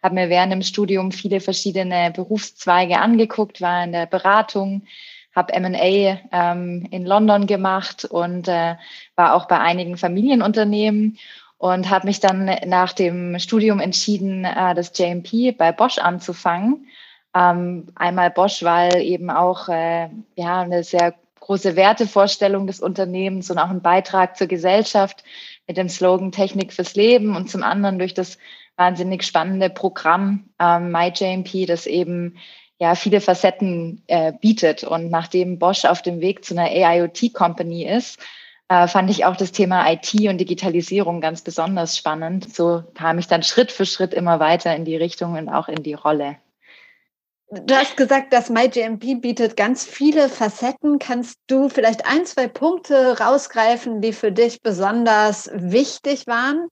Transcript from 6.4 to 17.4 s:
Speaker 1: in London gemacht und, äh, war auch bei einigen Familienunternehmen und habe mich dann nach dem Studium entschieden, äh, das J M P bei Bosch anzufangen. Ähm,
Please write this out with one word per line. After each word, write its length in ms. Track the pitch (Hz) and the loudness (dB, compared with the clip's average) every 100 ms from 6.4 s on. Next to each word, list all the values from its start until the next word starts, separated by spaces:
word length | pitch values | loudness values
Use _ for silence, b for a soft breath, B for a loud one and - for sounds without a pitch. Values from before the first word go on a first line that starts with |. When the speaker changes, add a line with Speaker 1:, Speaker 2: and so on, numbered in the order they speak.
| 175 175 175 175 180 | 0 -2 -6 -8 -8
Speaker 1:
in 160 | 180 180 | -8 2
London 420 | 202 214 208 202 | 4 6 4 2
gemacht 580 | 202 190 190 190 - - | 0 0 -2 -6 -12 -8
und, 420 | 170 175 180 175 | -4 -4 -4 -2
äh, 280 | 170 170 170 B B B - | -2 -2 -4 B B B 2
war 200 | 170 165 | 4 4
auch 100 | 175 | 2
bei 140 | 170 | 2
einigen 380 | 160 180 175 175 | 2 0 -6 -4
Familienunternehmen 1200 | 180 180 247 254 202 214 208 208 214 208 214 220 B B B _ | -4 0 2 2 2 2 0 0 0 0 -2 -4 B B B _
und 320 | 185 185 185 | -2 0 2
habe 180 | 190 196 | 0 0
mich 140 | 202 | 0
dann 360 | 196 190 190 185 180 | 0 0 -2 -2 0
nach 280 | 180 180 | 0 0
dem 460 | - 180 175 175 175 | 0 -2 0 -6 -6
Studium 420 | - 226 214 196 | -2 2 2 2
entschieden, 640 | 175 180 - 208 196 190 185 | 0 -2 -2 -2 -2 -4 -4
äh, 280 | - 185 | 0 0
das 240 | 175 175 - | 0 -4 -2
J 120 | 175 | -2
M 140 | 175 | -2
P 280 | 170 226 247 | -4 0 0
bei 220 | 226 165 | 2 2
Bosch 240 | - 240 - | 4 0 2
anzufangen. 880 | 175 175 - 170 180 175 214 294 B B B B _ | 0 -2 -8 -4 -2 0 0 -2 B B B B _
Ähm, 540 | 180 | 2